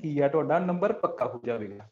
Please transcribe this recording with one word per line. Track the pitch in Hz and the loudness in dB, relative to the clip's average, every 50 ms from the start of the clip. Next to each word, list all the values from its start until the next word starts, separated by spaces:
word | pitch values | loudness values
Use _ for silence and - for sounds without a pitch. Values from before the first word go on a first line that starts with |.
ਕੀ | - 156 143 143 | -6 -2 2 2
ਆ, | 143 139 | 2 4
ਤੁਹਾਡਾ | 151 160 139 135 151 147 | 4 2 2 4 2 2
ਨੰਬਰ | 180 180 175 175 190 208 | 2 2 0 2 2 0
ਪੱਕਾ | - - - 170 - - 120 | 0 0 -2 -2 -2 -2 -2
ਹੋ | 107 120 120 120 | -2 -4 -4 -4
ਜਾਵੇਗਾ। | 120 117 110 107 98 101 101 107 110 | -4 -4 -4 -4 -8 -10 -14 -18 -20